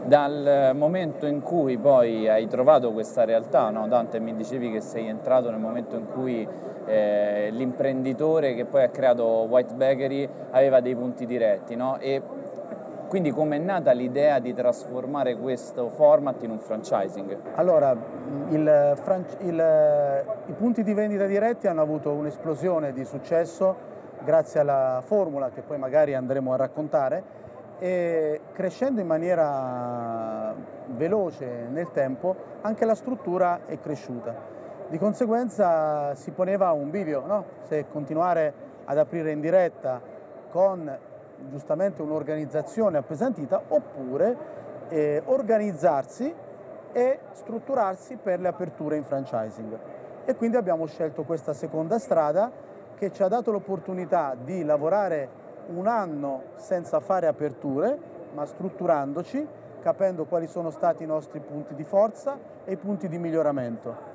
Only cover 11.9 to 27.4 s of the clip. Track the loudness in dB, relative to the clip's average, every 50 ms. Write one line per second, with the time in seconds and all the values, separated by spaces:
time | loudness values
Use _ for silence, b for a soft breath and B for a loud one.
11.9 | -2 -2 -2 -2 -2 -2 -2 -6 -12 -12 -12 -12 -12 -12 -12 -12 -12 -12 -12 -12
12.9 | -12 -12 -10 -4 -2 0 2 2 2 2 0 0 0 -2 0 0 -2 0 4 4
13.9 | 4 4 4 -2 0 4 4 4 4 4 2 -2 -4 0 2 2 2 2 -2 -8
14.9 | -8 -6 -6 -4 -2 0 0 0 0 -2 -2 -4 -4 -4 -4 -8 -6 -4 -4 -4
15.9 | 2 6 8 10 10 8 6 2 -4 -4 -4 -6 -6 -6 -4 -4 -4 -4 -2 0
16.9 | 0 0 0 0 -4 -8 -8 -8 -8 -8 -8 -8 0 2 4 6 6 6 6 6
17.9 | 4 2 0 -10 -10 -10 -8 -6 -6 -6 -2 0 2 2 6 8 8 8 8 6
18.9 | 4 2 2 0 0 0 0 -6 -10 -6 -4 -2 2 4 4 6 6 8 8 6
19.9 | 6 6 4 4 2 0 0 -2 -6 -8 -6 -10 -6 0 2 2 4 4 2 2
20.9 | 2 2 2 2 2 2 2 2 4 4 4 2 2 2 0 0 2 4 2 2
21.9 | 2 -2 0 -2 -2 0 -2 -4 -6 -6 -4 -4 -4 0 0 0 2 2 0 -2
22.9 | -4 -6 -8 -8 -8 -10 -6 0 2 2 2 0 -2 0 2 2 2 0 -6 -16
23.9 | -16 -16 -16 -16 -16 -10 -2 2 4 4 4 2 2 0 2 4 4 2 2 2
24.9 | 0 -2 -2 0 2 2 2 2 0 -4 -4 -4 -6 -8 -10 -8 -8 -6 -4 2
25.9 | 4 4 4 4 2 -2 0 0 0 0 0 0 0 0 0 -2 -2 -6 -6 0
26.9 | 2 2 2 2 0 -2 -4 B B B